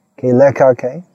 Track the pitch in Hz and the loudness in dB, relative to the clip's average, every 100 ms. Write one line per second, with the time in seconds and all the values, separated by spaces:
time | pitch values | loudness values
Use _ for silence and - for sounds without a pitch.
0 | _ - 127 123 139 120 131 120 123 151 | _ -8 -2 2 2 2 0 0 -6 -12
1 | 180 | -18